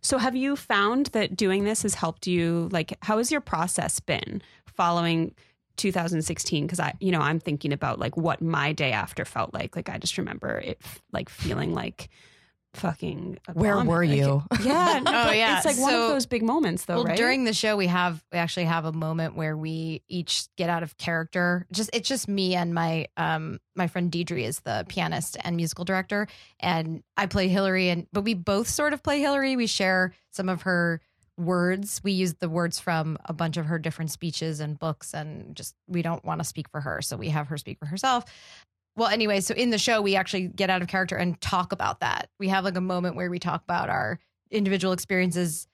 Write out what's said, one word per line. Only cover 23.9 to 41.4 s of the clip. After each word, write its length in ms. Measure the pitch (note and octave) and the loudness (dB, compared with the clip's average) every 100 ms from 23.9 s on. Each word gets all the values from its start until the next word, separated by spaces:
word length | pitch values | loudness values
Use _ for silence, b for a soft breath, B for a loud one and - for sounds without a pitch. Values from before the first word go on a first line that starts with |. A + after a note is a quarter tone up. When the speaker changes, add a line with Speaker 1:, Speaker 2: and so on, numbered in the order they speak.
| F3+ F3 | 0 0
Speaker 3:
Deidre 320 | E3+ F3 F3 | 0 -2 -2
is 160 | A2 - | -4 -4
the 260 | - G#2 F2 | -4 -4 -2
pianist 480 | - E3 E3 - - | -4 -2 -2 -6 -6
and 140 | - E3+ | -4 -2
musical 280 | E3 - | -2 -4
director, 440 | F3 F#3+ F#3 G#3 G#3 B B _ | -2 -2 -2 -2 -4 B B _
and 420 | F3+ E3 D#3+ D#3+ - - | -2 0 -2 -6 -6 -2
I 100 | G3+ | 0
play 220 | G#3 F#3+ | 2 4
Hillary. 400 | F#3 G3 F#3 F3+ | 4 4 4 2
And, 180 | F3 - | 2 -2
but 100 | G#3 | -2
we 120 | G#3 | 0
both 340 | G3 E3+ G3+ A3+ | 0 0 0 0
sort 240 | - D4+ | 0 0
of 100 | D4 | 0
play 160 | - C#4+ | 0 2
Hillary. 360 | C#4 C#4 C4+ C4 | 2 2 2 0
We 100 | A#3 | 0
share 460 | - F#3 F#3 F#3 b b | 2 2 4 2 b b
some 180 | - F#3 | -4 -2
of 140 | F3+ | -2
her 380 | F#3+ F3 E3+ E3 - _ _ - | 0 2 2 0 -6 _ _ -6
words. 640 | E3+ F3+ F3 F#3+ G3+ - | 0 2 2 0 -2 -4
We 80 | G3+ | 0
use 220 | F#3+ F#3 | 2 0
the 140 | D#3 E3+ | 0 -2
words 300 | E3 E3+ - | 0 0 -2
from 400 | - E3 D#3+ D#3 | 0 0 0 -4
a 80 | - | -6
bunch 240 | D#3 E3 D#3+ | -4 -2 -2
of 100 | D3+ | -2
her 140 | E3 | -2
different 320 | D#3+ D#3 D#3+ | -4 -4 -6
speeches 480 | - E3+ - D#3+ D3+ | -6 -6 -4 -4 -4
and 180 | D3+ D3 | -6 -4
books, 340 | E3 D3+ - | -4 -6 -8
and 440 | D3+ D3+ D3 - D3+ | -10 -10 -10 -14 -14
just, 180 | - - - | -14 -16 -6
we 140 | F3 | -4
don't 220 | E3+ E3+ | -2 -4
wanna 200 | - D#3+ | -4 -4
speak 240 | D#3 - D3 | -6 -8 -10
for 120 | D3+ | -8
her, 200 | C#3+ D#2 | -6 -6
so 140 | - - | -6 -6
we 140 | D#3+ | -2
have 180 | D3+ D3 | -2 -2
her 100 | D3+ | -8
speak 220 | - - | -10 -10
for 60 | D3 | -8
herself. 380 | F#3 C4 B3 B B B B - _ _ - | -2 2 2 B B B B -20 _ _ -2
Well, 120 | A3+ | 2
anyway, 320 | A3 G#3+ G3+ | 2 2 2
so 140 | F3+ | 0
in 160 | - B3 | 0 2
the 80 | A3 | 2
show, 240 | - A3 | 4 2
we 140 | G3+ F#3+ | 4 2
actually 320 | F#3 G3 F3+ | 2 -2 -2
get 200 | - F#3+ | 0 2
out 140 | F#3 | 2
of 60 | F3 | 0
character 260 | F#3+ F3+ - | -2 -2 0
and 240 | F3+ D#3+ | -2 -2